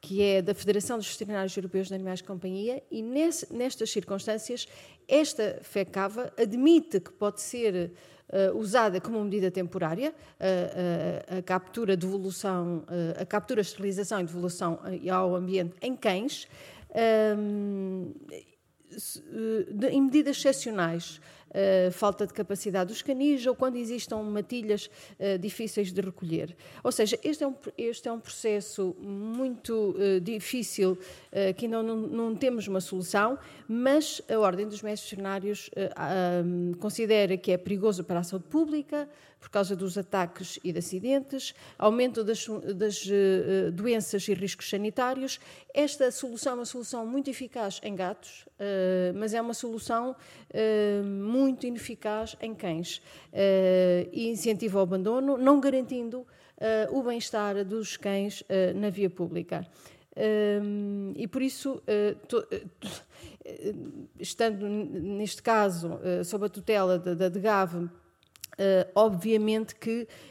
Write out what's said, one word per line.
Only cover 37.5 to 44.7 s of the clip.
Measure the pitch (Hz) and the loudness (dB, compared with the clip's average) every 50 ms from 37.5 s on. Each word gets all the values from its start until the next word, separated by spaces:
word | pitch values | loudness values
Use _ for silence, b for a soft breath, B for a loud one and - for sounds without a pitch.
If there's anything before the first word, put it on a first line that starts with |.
é | 185 180 | 2 2
perigoso | 180 - 208 196 185 220 202 175 170 | 2 -2 -2 2 2 2 2 2 -2
para | - 180 170 | -2 0 -2
a | 175 | 0
saúde | 175 190 190 175 | -2 -4 -6 -6
pública, | - - 311 330 302 302 302 285 - - 294 294 294 B B B B B B | 0 2 2 2 2 0 -2 -2 -2 -4 -4 -4 -6 B B B B B B
por | - - | -20 -4
causa | - 202 202 180 202 | 0 0 0 0 0
dos | 170 190 190 175 202 | -4 -4 -4 -4 -4
ataques | 185 - - 196 180 175 180 - 190 - - - - | -4 -2 0 0 0 -2 -4 -12 -12 -12 -12 -6 -6
e | 180 170 | -4 -4
de | 175 | -4
acidentes, | 175 - - 185 196 247 269 277 269 269 277 269 262 - - B B B B B | -4 -4 -6 -4 0 2 2 2 0 -2 -8 -8 -8 -8 -12 B B B B B
aumento | - 214 220 240 254 254 233 226 220 | 4 4 4 4 2 2 0 -2 -2
das, | 202 226 214 - - 214 208 - - 202 | -2 -2 -4 -4 -8 -8 -8 -6 -6 -4
das, | 180 214 214 202 - - 190 | -2 -2 -2 -2 -4 -4 0
eh, | 202 202 196 190 190 185 - - 190 190 185 170 | 2 4 6 6 4 4 2 2 2 2 2 0
doenças | 170 175 202 247 233 220 196 - - 196 185 - | -2 -2 0 0 0 0 0 -2 -2 -4 0 0
e | 202 | -2
riscos | 175 190 196 - - - | -2 -2 -6 -6 -8 -8
sanitários. | - | -6